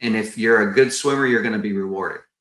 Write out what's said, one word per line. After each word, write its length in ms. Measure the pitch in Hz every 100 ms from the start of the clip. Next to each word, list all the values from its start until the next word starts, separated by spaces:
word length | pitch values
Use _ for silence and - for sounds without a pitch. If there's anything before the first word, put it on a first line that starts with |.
And 140 | 120 110
if 220 | 107 -
you're 320 | 113 113 101
a 40 |
good 200 | 107 131
swimmer, 320 | - 143 139 135
you're 160 | 117
gonna 160 | 113 107
be 140 | 104
rewarded 480 | 98 95 98 90 - _ _